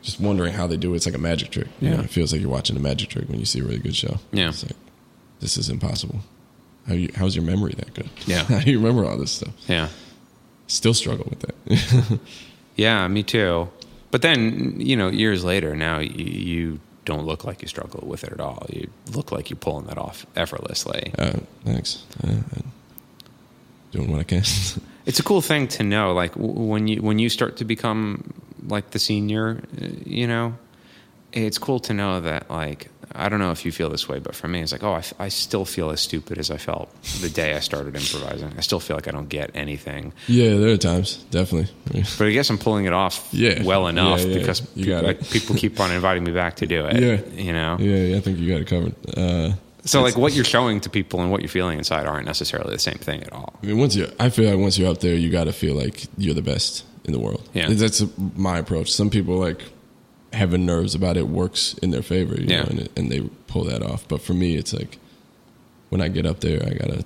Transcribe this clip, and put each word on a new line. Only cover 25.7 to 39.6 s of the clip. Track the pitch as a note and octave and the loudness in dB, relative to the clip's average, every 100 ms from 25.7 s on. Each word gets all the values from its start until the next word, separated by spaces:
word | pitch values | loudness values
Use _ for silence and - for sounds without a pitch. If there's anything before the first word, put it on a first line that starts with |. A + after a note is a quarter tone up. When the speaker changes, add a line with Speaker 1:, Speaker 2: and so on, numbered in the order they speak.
| - | 0
Speaker 2:
know, | G#2 G#2 G2+ | 2 4 4
like, | F2+ F2 | 2 0
w-, | - A2 | -2 -4
when | - A2+ G#2+ G#2+ | -2 0 2 2
you, | G#2+ | 2
when | G#2+ G#2+ | 2 2
you | A#2 | 2
start | - - - | 2 -2 -2
to | |
become | A2+ A2+ A#2 G#2+ G#2+ G2+ - - - - - | -4 -2 -2 -2 -2 -6 -10 -16 -18 -16 -4
like, | G#2 - | -4 -4
the | - | -4
senior, | - G#2 G#2 G#2+ A2 A2+ - - | 0 0 0 0 -2 -4 -10 -10
uh, | - - | -8 -10
you | - - A#2+ | -6 -2 0
know, | A#2 A#2 A#2 - - - - - _ - | 0 -2 -6 -16 -20 -20 -20 -20 _ -10
it's | A#2 A2 G#2+ | -4 -2 -2
cool | - C3 | -2 -2
to | - | 0
know | G#2 G2+ F#2 | -2 0 0
that, | E2 D#2 - | -2 -4 -6
like, | E2 D2+ D2 - - - | -6 -6 -8 -14 -20 -16
I | - G2 | -4 -2
don't | G#2 | 0
know | F#2+ | 0
if | E2 | -2
you | E2+ | -4
feel | D#2+ D#2+ | -2 -2
this | D2 - | -2 -4
way, | C2+ | -6
but | C#2 | -8
for | - D#2+ | -8 -4
me, | F2 | -4
it's | E2 | -4
like, | - | -4
oh, | G#2 | -2
I, | E2+ | -2
f-, | - - | -4 -8
I | F#2+ | -6
still | - - G#2+ | -4 -2 -2
feel | F#2+ - D#2+ | -2 -2 -2
as | D#2 | -2
stupid | - D#2+ - - | -2 -4 -6 -8
as | D2+ | -6
I | D2+ | -6
felt | - D#2+ - - - - | -6 -6 -8 -14 -10 -6
the | F2 | -4
day | D#2 D#2 | -2 0
I | D2+ | -2
started | - D2 C#2+ C#2+ | -2 -4 -6 -4
improvising. | C#2+ D2 C#2 C#2+ D2+ C#2+ | -4 -4 -6 -8 -8 -6
I | |
still | - F#2+ | -2 -2
feel | - D2+ | -2 -6
like | D2+ | -4
I | |
don't | D2 D2 | -8 -6
get | D2 D2 | -6 -6
anything. | C#2+ | -6